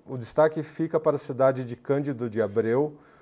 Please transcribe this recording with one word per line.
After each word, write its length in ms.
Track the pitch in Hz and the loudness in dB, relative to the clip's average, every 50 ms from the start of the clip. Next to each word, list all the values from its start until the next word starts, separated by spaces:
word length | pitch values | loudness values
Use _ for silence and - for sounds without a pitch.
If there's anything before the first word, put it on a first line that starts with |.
| _ | _
o 120 | - 135 127 | -12 -10 -10
destaque 440 | 113 - - - 151 160 151 160 147 | -10 -4 2 4 4 4 4 -2 -8
fica 380 | 147 - - 165 160 - 160 | -8 -6 -6 -4 0 0 0
para 160 | 160 160 147 | 2 2 0
a 20 | 139 | 0
cidade 460 | - - 139 120 135 131 135 127 131 | -4 -6 0 4 4 4 4 2 -4
de 100 | 117 120 | -8 -10
Cândido 540 | - _ - 139 139 147 139 139 110 123 120 | -12 _ -2 -2 0 0 -4 -4 -4 -6 -4
de 140 | 104 113 107 | 0 0 0
Abreu, 560 | 98 101 113 107 113 117 131 147 151 151 - - - - - | 0 2 0 0 2 2 2 0 -2 -4 -12 -20 -20 -20 -20